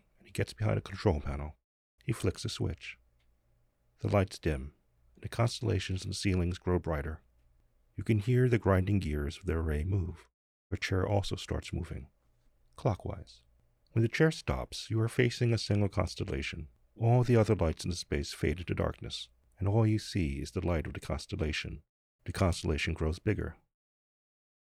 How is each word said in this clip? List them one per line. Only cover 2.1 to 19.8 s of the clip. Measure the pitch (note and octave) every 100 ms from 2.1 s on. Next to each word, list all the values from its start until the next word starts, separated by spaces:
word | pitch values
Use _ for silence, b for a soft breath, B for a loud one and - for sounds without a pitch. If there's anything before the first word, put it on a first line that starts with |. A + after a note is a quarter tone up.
flicks | A#2+ G2 -
a | A2
switch. | - G2 E2 - - _ _ _ _ _ _ _ _ _ _
The | G#2
lights | G2+ F#2 -
dim, | E2 C#2+ C#2+ - _ _ _
and | -
the | -
constellations | - A#2 - G#2+ F#2+ - F#2
in | G2
the |
ceilings | F#2 G2 F#2 F2 F2
grow | - F2+
brighter. | - D2+ D2+ D2+ _ _ _ _ _ _ _ -
You |
can | - G#2+
hear | A#2+ B2 B2+
the | A#2
grinding | G2 F#2 F#2 G2+
gears | D2+ D2 C#2+ -
of | F2
the |
array | D#2+ D#2+ D2
move. | F2 F#2+ E2 - - _ _ _ -
Your | F#2
chair | - F#2+ -
also | G2+ -
starts | F#2+ - D#2 -
moving, | - E2+ D2+ C#2 _ _ _ _ _ _ -
clockwise. | - F#2+ - G2 - - _ _ _ _ _
When | A2+
the | A2+
chair | - D#3+
stops, | D#3 - B2+ A#2+ - -
you | A2
are | A2+
facing | - B2 - A#2+
a | A2+
single | - G#2 G2+
constellation. | - F2+ - F#2+ C2+ - - D2+ _ _
All | - A#2 B2
the | A#2+ A#2
other | G#2+
lights | G2 E2 D#2
in | F#2
the | F2
space | - D2 C#2+
fade | - - D2+
into | -
darkness, | - G1+ - A#2 - - _ _ -
and | G2
all | A2+